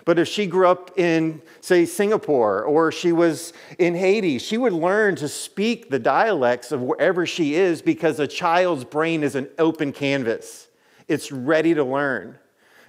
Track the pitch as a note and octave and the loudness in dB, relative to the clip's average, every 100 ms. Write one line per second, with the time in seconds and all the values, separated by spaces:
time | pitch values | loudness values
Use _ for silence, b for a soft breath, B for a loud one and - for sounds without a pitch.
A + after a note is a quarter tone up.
0 | - E3+ E3 - G3 F#3 F3+ F3+ - - | 0 2 0 -2 -2 2 4 2 -2 -2
1 | F3 E3 D#3+ D#3 B B - F3+ E3 - | 2 2 0 -4 B B 0 2 2 0
2 | G3+ G#3+ - C3+ G#2+ F#2+ B2+ D3+ D#3+ D#3+ | 0 0 0 2 2 0 0 2 2 0
3 | F3 E3 E3+ C#3+ - B B - F3 F3 | 0 2 2 0 -8 B B -2 0 2
4 | F#3+ A3 F#3 B2 - A3 B3+ E3+ F3 G#3 | 2 2 0 -2 -2 -2 0 0 0 2
5 | G#3 D#3 C#3+ - - - A3 A3+ - C3+ | 2 0 -6 -8 -10 -4 -2 -2 -4 -2
6 | B2+ C#3+ A3 E3+ B2 B2 - C#3+ B2+ D#3 | 0 2 2 2 2 0 -4 -4 -4 0
7 | E3 F3+ E3 - D3 D#3 F#3+ D3+ E3 D#3 | 0 0 -2 -2 0 2 0 0 -2 0
8 | E3 C#3+ C#3+ - F3 E3+ F3+ D3+ B2 D3+ | 0 0 -4 -2 0 2 2 -2 -4 -2
9 | D#3+ D#3+ D3 C3 - - E3 D#3 C#3+ - | -2 0 -2 -4 -6 -2 0 0 -4 -4
10 | C#3 C#3 A2+ G#2+ - - - b b b | -2 0 -2 -4 -8 -20 -20 b b b
11 | - - - C3+ B2+ D#3+ D#3+ E3 B2+ C#3 | -4 -4 -4 -6 0 2 2 0 0 -2
12 | C#3+ A#2 F2 - _ b b b | -2 -4 -8 -16 _ b b b